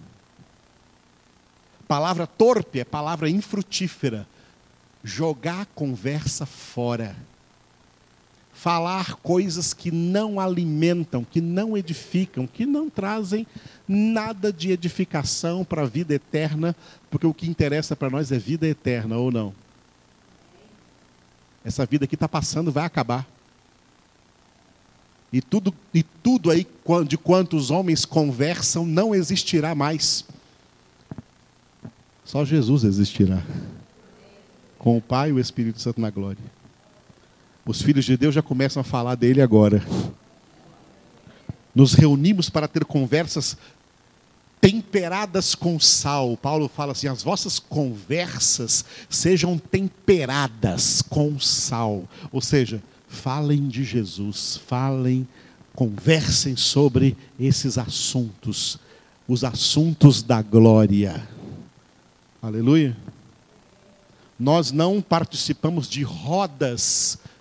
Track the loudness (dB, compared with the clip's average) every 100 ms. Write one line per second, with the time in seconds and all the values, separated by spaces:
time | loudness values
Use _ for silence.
0 | -20 -20 _ _ -20 _ _ _ _ _
1 | _ _ _ _ _ _ _ _ -4 -2
2 | 0 -2 -4 2 4 4 0 -6 -6 -6
3 | -6 -4 -2 -2 -4 -8 -8 -6 -6 -4
4 | -6 -6 -10 _ _ _ _ _ _ _
5 | -14 -6 -4 -4 -6 -8 -10 -8 -8 -6
6 | -6 -6 -6 -8 -10 -12 -14 -6 -4 -4
7 | -8 -12 -20 _ _ _ _ _ _ _
8 | _ _ _ _ _ -8 -2 -2 -2 -4
9 | -8 -8 -2 0 0 -4 -6 -6 -6 -2
10 | 0 0 -2 -4 -4 -2 -2 0 0 0
11 | -2 -6 -4 -4 -2 -2 -4 -4 -6 -10
12 | -6 -4 -4 -6 -8 -6 -2 -2 -4 -6
13 | -6 -6 -4 -4 -6 -14 -20 -16 -4 0
14 | 2 0 -4 -4 -4 -4 -2 -2 -2 -4
15 | -4 -4 -4 -4 -4 -4 -4 -4 -4 -4
16 | -2 -4 -2 -4 -2 -2 -4 -4 -10 -20
17 | _ -2 -2 -2 -4 -2 0 0 -2 -4
18 | -4 -2 -2 -2 -2 -2 -2 -2 -2 -4
19 | -2 -2 -2 -2 -4 -8 _ _ _ _
20 | _ _ _ _ _ _ -20 -20 _ _
21 | _ _ _ _ _ _ -8 -4 -2 0
22 | -2 -2 -4 -2 -4 -2 -2 -2 -2 -2
23 | -2 -4 -6 _ _ _ _ _ _ _
24 | _ _ _ _ _ _ _ _ _ _
25 | _ _ _ -4 -2 -2 -2 -4 _ 0
26 | 0 -2 2 2 4 2 0 -6 0 0
27 | 0 -2 2 2 2 0 0 0 0 0
28 | 0 0 0 0 -2 -2 -2 -2 -2 0
29 | 2 0 0 -2 0 0 0 -2 -2 -2
30 | -2 -4 -6 -18 _ _ _ _ _ _
31 | _ -18 -18 _ _ _ _ _ -20 -20
32 | _ _ -8 -4 0 2 2 4 4 2
33 | 0 2 2 2 -4 -10 -12 -16 -20 _
34 | -20 -20 -20 -20 -20 _ _ -2 2 2
35 | 2 0 0 0 -2 -4 -4 -4 -6 -4
36 | -4 -4 -8 -10 -14 -20 -20 _ _ _
37 | -20 _ _ _ _ _ -8 -2 2 2
38 | 2 2 2 2 0 -2 -2 -2 -4 -4
39 | -2 0 4 6 6 8 8 4 2 -4
40 | -4 -10 _ _ _ -20 -20 -20 -20 -20
41 | _ -20 -20 -20 -18 -18 _ 6 8 8
42 | 8 6 4 2 0 -2 -2 -2 -2 0
43 | 0 0 -2 -4 -6 -8 -14 -20 _ _
44 | _ _ _ _ _ _ 6 6 0 -2
45 | -2 -2 -2 -2 -2 -2 -2 2 2 2
46 | 0 0 0 -2 -2 -2 -2 -4 -6 -6
47 | -6 -4 -4 -4 -4 -6 -6 -4 -4 -6
48 | -6 -4 -4 -4 -2 -2 -2 -4 -4 -14
49 | -8 -2 2 2 2 -2 -4 -4 -4 -2
50 | 2 2 2 0 -2 -2 -2 0 0 0
51 | -2 0 0 0 -2 -2 -2 -2 -2 -4
52 | -6 -16 -10 -8 0 0 0 -4 -12 _
53 | _ -10 -6 -2 0 0 0 -4 -4 -2
54 | -4 -6 -8 -8 -8 -10 -6 -4 -2 0
55 | 0 0 -4 -12 -20 -20 -14 -2 -2 0
56 | 2 2 2 0 -2 -2 0 4 4 4
57 | 2 0 -6 -4 0 0 0 -2 -4 -4
58 | -4 -2 -4 -6 -8 -6 -6 -8 -14 -20
59 | _ _ -4 -2 -2 -2 0 2 2 8
60 | 8 8 4 0 4 8 8 8 6 4
61 | 0 -4 -12 -16 -18 -18 -20 _ _ _
62 | _ _ _ _ -8 -2 4 4 4 -2
63 | -12 -20 -20 _ _ _ _ _ _ _
64 | _ _ _ -4 2 2 2 0 2 0
65 | 2 0 0 -4 -6 -2 -2 -2 -4 -4
66 | -6 -6 -4 -2 -2 -4 -4 -2 -2 0
67 | -2 -4 -12 -20